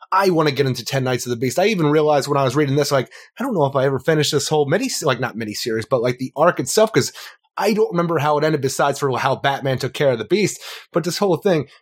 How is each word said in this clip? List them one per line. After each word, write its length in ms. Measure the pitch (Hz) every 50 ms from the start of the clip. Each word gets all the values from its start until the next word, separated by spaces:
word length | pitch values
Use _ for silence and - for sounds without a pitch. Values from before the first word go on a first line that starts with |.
| - -
I 200 | - 190 196 190
wanna 220 | 175 160 160 151
get 140 | 135 131 139
into 200 | 131 123 120 110
Ten 180 | - - 135 127
Nights 220 | 127 127 123 -
of 60 | 123
the 40 | 120
Beast. 240 | 113 123 127 - 170
I 60 | 185
even 220 | 220 226 180 160
realized 420 | 147 147 156 151 151 151 143 127 139
when 80 | 143
I 80 | 139 135
was 100 | 131 131
reading 220 | 151 151 135 135
this, 160 | 147 143 - 143
like, 180 | 135 123 - - - - - _
I 60 | - 233
don't 100 | 277 233
know 120 | 170 143
if 100 | 135 127
I 80 | 135 131
ever 160 | 139 135 123
finished 320 | - - 160 156 147 -
this 160 | - 143 -
whole 180 | - 156 151 147
mini, 220 | 135 156 208 269 262 - -
like, 180 | 175 147 127 123
not 160 | 127 113 95
miniseries, 480 | 107 117 107 104 - - 120 113 113 107 -
but, 120 | 139 123
like, 160 | 113 123 127
the 140 | - 131 131 -
arc 280 | - 156 175 - -
itself, 320 | 151 - - 214 220 220 -
'cause 180 | 151 123 - - - - - - _ _ _ _
I 160 | - 170 208 226
don't 180 | 208 220 220
remember 280 | 175 170 170 165 170 151
how 180 | 139 151 151
it 80 | 147 147
ended 160 | 156 160 147
besides 380 | 127 131 - - 160 143 135 -
for 180 | 147 139 123
how 180 | 117 - 135 131
Batman 440 | - - 139 139 - - 139 131 127
took 140 | - 123 -
care 180 | - 151 139
of 60 | 127
the 60 | 110 107
Beast. 380 | - 170 214 202 - - - - - - - - _ -
But 100 | 170 156
this 140 | 175 165
whole 180 | - 202 196 170
thing, 320 | 143 - 202 175 156 135 - - -